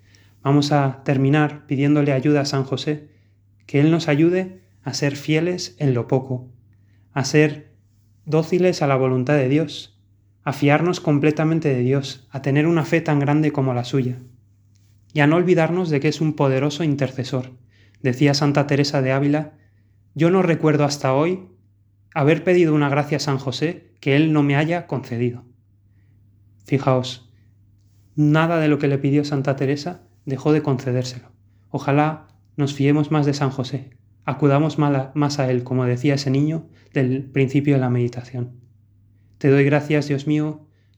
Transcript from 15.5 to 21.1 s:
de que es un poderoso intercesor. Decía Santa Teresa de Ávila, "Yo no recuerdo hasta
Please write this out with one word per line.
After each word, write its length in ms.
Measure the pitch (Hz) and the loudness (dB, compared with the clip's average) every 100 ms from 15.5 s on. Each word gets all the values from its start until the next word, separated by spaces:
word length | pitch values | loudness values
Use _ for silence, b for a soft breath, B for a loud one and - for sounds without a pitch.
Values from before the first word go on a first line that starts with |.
| 170 160 180 170 | 2 2 0 -2
de 100 | 143 | 0
que 80 | 151 | 0
es 120 | - | -2
un 140 | 156 | -2
poderoso 500 | 147 139 131 147 147 | 0 0 0 -2 -2
intercesor. 680 | 160 139 107 - 120 127 123 - b b b b | -2 -2 -4 -4 -6 -6 -8 -16 b b b b
Decía 320 | 131 123 143 | -4 2 2
Santa 340 | 139 147 143 143 | 2 2 0 0
Teresa 360 | 143 143 143 | 0 0 -2
de 100 | 131 | 0
Ávila, 460 | 135 143 151 151 b b b b b _ | 0 0 -2 -4 b b b b b _
"Yo 160 | 139 165 | -2 2
no 120 | 190 | 4
recuerdo 420 | 175 156 156 147 | 2 2 2 2
hasta 280 | 143 - 135 | 0 -2 0